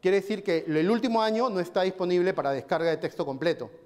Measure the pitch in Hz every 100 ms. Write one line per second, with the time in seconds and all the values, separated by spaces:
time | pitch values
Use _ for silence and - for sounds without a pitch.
0 | 185 196 190 208 196 165 160 156 170 226
1 | 247 226 220 220 247 190 175 196 185 185
2 | 180 180 175 185 139 139 - 165 165 160
3 | 165 - 151 131 165 160 113 -